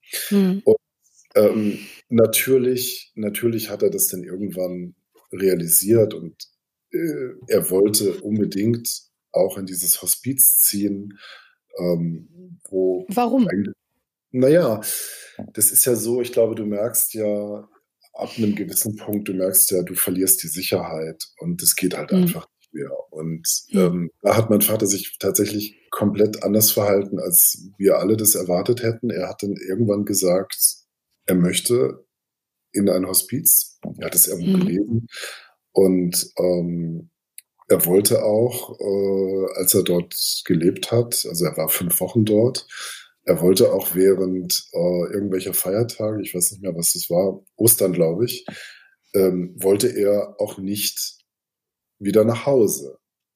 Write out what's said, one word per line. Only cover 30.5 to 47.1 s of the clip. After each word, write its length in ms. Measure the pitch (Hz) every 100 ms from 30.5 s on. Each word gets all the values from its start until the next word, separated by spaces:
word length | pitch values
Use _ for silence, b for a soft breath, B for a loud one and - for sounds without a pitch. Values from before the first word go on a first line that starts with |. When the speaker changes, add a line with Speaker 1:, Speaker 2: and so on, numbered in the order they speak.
| - - - _ _ _ _ -
Speaker 2:
er 100 | 92
möchte 720 | 87 90 - 120 131 - _ _ _ _ _ _ _
in 160 | - 98
ein 180 | 90 92
Hospiz. 720 | 95 - 131 165 - - - - -
Er 80 | -
hat 80 | 175
es 120 | -
irgendwo 300 | 90 85 135
Speaker 1:
Mhm. 80 | -
Speaker 2:
gelesen. 420 | 90 107 117 117 B B B B B _
Und, 580 | - 95 92 90 87 - -
ähm, 680 | 90 90 87 85 85 82 - _ _ - - _ -
er 180 | 92 85
wollte 380 | 92 101 113 110
auch, 520 | 107 120 120 - -
äh, 640 | 104 98 98 98 95 95 92 -
als 180 | 90
er 100 | 101
dort 580 | 90 87 87 - - - -
gelebt 460 | 85 82 - -
hat, 340 | 117 120 - 87
also 160 | 85 87
er 100 | 73
war 140 | 80
fünf 320 | - 87 -
Wochen 240 | - 117 107
dort, 420 | 107 120 131 - B B B B B
er 160 | - 85
wollte 320 | 90 95 110
auch 240 | 92 - 87
während, 720 | 95 92 92 92 87 - -
äh, 400 | - 87 90 82
irgendwelcher 400 | 101 98 92 95
Feiertage, 680 | 87 90 101 117 - 107 107
ich 140 | 95 90
weiß 160 | -
nicht 100 | 98
mehr, 120 | 95 85
was 180 | 82
das 160 | 85
war, 320 | -